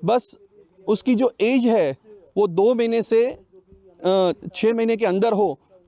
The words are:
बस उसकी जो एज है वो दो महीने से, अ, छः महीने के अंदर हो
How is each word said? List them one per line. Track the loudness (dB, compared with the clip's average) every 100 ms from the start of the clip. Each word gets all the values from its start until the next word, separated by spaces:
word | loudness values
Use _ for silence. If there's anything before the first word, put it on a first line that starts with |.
बस | -2 -2 -4 -20 _ _ -20 _ -4
उसकी | -2 0
जो | 0 0 0
एज | 0 2 2
है | 2 0 -4 -12 -20 -8 -2
वो | 0
दो | 2 2
महीने | 2 0 -2
से, | 0 0 0
अ, | -4 _ -20 _ -20 _ -6 0 2 0 -2 -10
छः | -4 -2
महीने | 0 -2 -2
के | -2
अंदर | 0 0
हो | 0 0 -2 _ -20